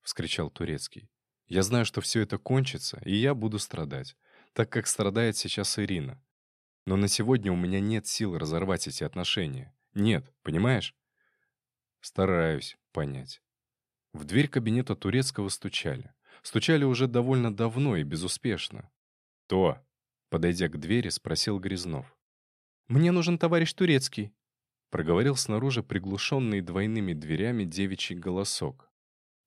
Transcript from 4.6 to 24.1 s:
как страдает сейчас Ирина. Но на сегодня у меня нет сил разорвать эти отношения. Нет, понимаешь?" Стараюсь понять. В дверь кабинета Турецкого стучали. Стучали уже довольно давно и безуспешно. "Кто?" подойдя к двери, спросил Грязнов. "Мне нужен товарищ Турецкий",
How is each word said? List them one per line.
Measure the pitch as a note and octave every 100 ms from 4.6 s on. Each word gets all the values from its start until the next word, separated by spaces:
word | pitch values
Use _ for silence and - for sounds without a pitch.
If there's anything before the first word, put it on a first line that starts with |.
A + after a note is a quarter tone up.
| A2
как | B2 -
страдает | - G2+ G#2+ A#2 G2
сейчас | G#2+ - G2+ -
Ирина. | G2+ F2+ C2+ C2+ _ _ _ _ _ _ -
Но | F#2+
на | G2+
сегодня | - A2+ B2+ G2+
у | F2+
меня | F2+ G2
нет | G2+ A2 -
сил | - G#2+ E2
разорвать | D#2+ E2 F#2+ F2 D#2+
эти | C#2
отношения. | D2+ F2+ F2 - D#2+ C2 C2 _ _
Нет, | G2 G#2 F2+ C2 _
понимаешь?" | - D#2 A#2 A#2+ - - _ _ _ _ _ _ _ _ _ _
Стараюсь | - - F#2+ F2 E2 D2+ - - _
понять. | - D2 C2+ C2 - _ _ _ _ _ _ _
В | -
дверь | D2 G#2 D3
кабинета | C#3 A2+ A#2 B2+
Турецкого | G#2+ F#2+ B2+ C3+ - G2
стучали. | - G2 - E2 C2 - _ _ -
Стучали | - A2+ - D#3+
уже | C#3 A#2+ C3
довольно | A#2+ B2 C3 A#2
давно | G2+ A#2 A#2 C#3+ F#2
и |
безуспешно. | D2 D#2 F2+ - B2 F2+ - - - _ _ _ _ _ -
"Кто?" | F#2 F2+ C#2 _ _ _ _ _
подойдя | E2 F2 F2 E2+
к | D2+
двери, | D#2 A#2 F#2
спросил | - - D#2+ - G2+
Грязнов. | F#2 F#2 F2+ D#2+ C3+ _ _ _ _ _ _ _ -
"Мне | B2+ E3+
нужен | F3+ E3+ E3+
товарищ | E3+ E3+ E3
Турецкий", | - F#3 C#3 C3+